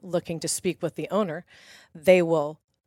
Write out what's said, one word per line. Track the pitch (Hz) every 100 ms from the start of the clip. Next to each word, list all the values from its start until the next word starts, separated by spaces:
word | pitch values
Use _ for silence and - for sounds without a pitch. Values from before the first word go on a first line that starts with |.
looking | 190 175 - 165
to | 160
speak | - 185 156
with | 165 -
the | 151
owner, | 190 196 156 - - - - _
they | 165 151 185
will | 170 165 147 156 _ _